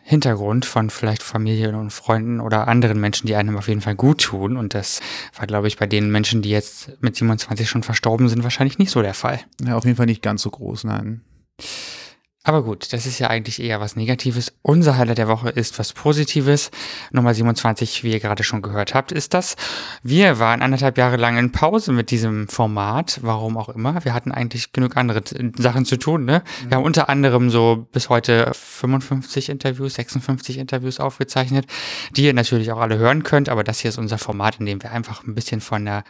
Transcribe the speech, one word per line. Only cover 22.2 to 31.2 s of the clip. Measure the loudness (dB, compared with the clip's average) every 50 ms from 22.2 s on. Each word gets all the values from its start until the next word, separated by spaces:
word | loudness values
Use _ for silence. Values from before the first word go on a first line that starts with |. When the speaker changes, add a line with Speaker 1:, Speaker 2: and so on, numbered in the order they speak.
| 0 0 0 -2 -4 -4
Speaker 1:
Format, | -2 0 0 0 0 -2 -2 -2 -2 -2 -2 -4 -6 -4 -2
warum | -2 -2 0 -2 -4 -4 -4
auch | -6 -8
immer. | -6 -4 -2 -2 -2 -2 -2
Wir | -2 -2
hatten | -2 -4 -4
eigentlich | -4 -4 -4 -4 -4 -6 -8 -6
genug | -2 0 0 0 2
andere | 0 0 2 0 -2
t-, | -4 -6 -6 -6 -6 -4 -2 0
Sachen | 2 2 2 2 0
zu | 2 0 0
tun, | 0 0 0 0 2
ne? | 2 2 2 0 -2 -10 -10
Wir | -4 0
Speaker 2:
Mhm. | 2
Speaker 1:
haben | 2 2
unter | 4 4 2 2 2
anderem | 4 4 4 4 6 4 4 4
so | 4 6 6 4 4 2 0 -4
bis | -4 -4 0 2
heute | 2 2 4 4 4 4 4 2 0
fünfundfünfzig | -6 -10 -16 -10 -4 0 0 0 0 0 -2 -4 -4 -4 -4 -6 -6 -4 -4
Interviews, | -6 -4 -4 -4 -4 -4 -4 -6 -6
sechsundfünfzig | -6 -6 -6 -6 -4 -2 -2 -2 -2 -4 -6 -8 -8
Interviews | -6 -4 -4 -4 -4 -4 -4 -4
aufgezeichnet, | -4 -4 -4 -4